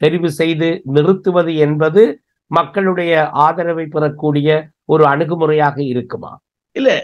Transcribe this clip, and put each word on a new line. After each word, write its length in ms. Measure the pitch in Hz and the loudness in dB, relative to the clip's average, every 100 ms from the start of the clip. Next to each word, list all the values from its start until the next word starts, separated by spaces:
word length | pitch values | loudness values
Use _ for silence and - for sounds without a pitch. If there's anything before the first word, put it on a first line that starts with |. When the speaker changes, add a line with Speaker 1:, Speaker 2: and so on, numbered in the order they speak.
Speaker 1:
தெரிவு 260 | 151 170 170 | 0 0 -2
செய்து 420 | 147 165 160 165 175 135 | -2 -2 0 -2 -2 0
நிறுத்துவது 680 | 143 160 190 190 175 170 156 | 2 2 0 0 0 0 0
என்பது 460 | 147 151 156 190 240 - _ _ _ | 0 0 2 4 2 0 _ _ _
மக்களுடைய 600 | 165 165 202 190 180 170 160 151 139 | -2 -2 -2 -2 -2 0 0 0 2
ஆதரவை 460 | 151 170 170 165 156 | 2 0 -4 -4 -6
பெறக்கூடிய 640 | 156 151 147 151 147 147 156 156 _ - | -2 -2 -2 -2 0 0 0 -2 _ -4
ஒரு 180 | 156 | 2
அணுகுமுறையாக 760 | 147 143 160 170 156 151 147 135 | 2 2 -2 -2 0 2 0 -2
இருக்குமா? 480 | 139 123 120 120 - - _ _ _ - | -4 -6 -6 -12 -14 -20 _ _ _ -2
Speaker 2:
இல்ல, 140 | 262 151 | 0 0